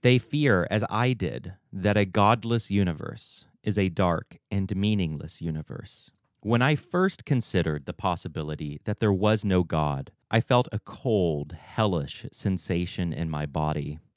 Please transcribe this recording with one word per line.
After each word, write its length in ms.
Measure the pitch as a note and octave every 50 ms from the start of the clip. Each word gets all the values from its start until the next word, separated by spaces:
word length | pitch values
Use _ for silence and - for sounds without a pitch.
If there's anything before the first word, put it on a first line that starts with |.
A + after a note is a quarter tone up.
They 180 | - B2 B2+ B2+
fear, 480 | - - - D3 D3+ C#3 G#2+ F#2 E2+ -
as 140 | G2 G#2+ G#2+ -
I 240 | - G#2+ B2 B2+ B2+
did, 400 | G#2 G2 D#2 A1 B1 C2 E2+ F#2+ _ _ _
that 260 | - G2 F#2 G#2 G2+ G#2
a 80 | G2+
godless 640 | F#2+ F2 G#2+ G2+ G#2 A#2 A#2 G#2 A2+ A#2 A#2 - -
universe 760 | G2 G2+ G2 F2+ D#2+ D2 D2 D2 - - - - - - - _ _ _ _
is 160 | A2 G2+ G#2
a 100 | G2 F#2+
dark 480 | E2+ - F#2+ F2+ E2+ E2 - _ - - _ _
and 240 | - G2+ F#2+ F2+ -
meaningless 680 | F#2 G2 G#2+ G#2+ G2+ F#2 D#2+ D#2 C#2+ D2+ D#2+ - -
universe. 720 | D#2+ E2 D#2+ D#2 D2+ _ A1 G1+ - - - - - - _ _ _ _ _ _
When 200 | _ G2+ A#2 A#2
I 140 | B2 C#3 D#3
first 500 | C#3+ - - - F3+ F#3 F#3+ - - -
considered 640 | - C#3+ B2 A2 - - F#2 E2 E2 D2+ D2 C#2 -
the 60 | E2+
possibility 880 | - - G2 F2 E2 - F2 D2 D#2 D#2 D2+ D#2 D2 D2+ D2 D2 D2+ _
that 160 | - G#2 _
there 120 | - G#2+
was 320 | G2+ F#2 G2 G#2+ A2 G#2 -
no 200 | G#2 F#2+ F#2 F2+
God, 480 | E2 - D#2+ D2+ D2 C#2+ C#2 C#2 - _ _ _ _
I 120 | - A#2
felt 260 | - - B2+ B2 B2+ -
a 60 | - G#2+
cold, 760 | _ - - - - C3 A2+ G2+ F2+ E2+ D#2 D2 D2 D2+ - -
hellish 680 | - - - - A2 G#2 F#2 E2 C#2+ C#2 - - - -
sensation 800 | _ - - G#2 F#2 F2+ - - F2+ E2+ F2+ E2+ - - F2+ E2+
in 200 | D#2 - E2 D#2+
my 160 | D#2 D2+ D2 C#2+
body. 500 | C#2 D#2 D2+ D2+ D2+ D2+ C#2+ D2 D2+ D#2+ - _ _